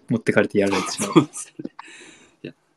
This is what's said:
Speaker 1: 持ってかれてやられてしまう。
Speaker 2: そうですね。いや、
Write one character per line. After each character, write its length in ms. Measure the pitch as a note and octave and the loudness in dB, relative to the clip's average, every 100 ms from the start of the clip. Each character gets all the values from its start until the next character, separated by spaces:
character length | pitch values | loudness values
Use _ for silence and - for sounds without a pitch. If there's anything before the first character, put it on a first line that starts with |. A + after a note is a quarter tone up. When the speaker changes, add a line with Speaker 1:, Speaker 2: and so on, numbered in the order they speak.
| - | -4
Speaker 1:
持 100 | A2+ | -4
っ 20 | |
て 120 | - | 0
か 100 | G#2+ | 2
れ 60 | G2+ | 2
て 100 | G#2 | 2
や 80 | G2 | 2
ら 100 | G2 | 0
れ 60 | |
て 80 | - | -4
し 100 | - | -6
ま 60 | - | 0
う。 40 | |
Speaker 2:
そ 80 | F3 | 2
う 60 | - | 2
で 60 | |
す 220 | - - - | -4 -14 -14
ね。 80 | - - - - - - _ _ | -16 -16 -20 -20 -20 -20 _ _
い 40 | - | -18
や、 60 | - _ | -18 _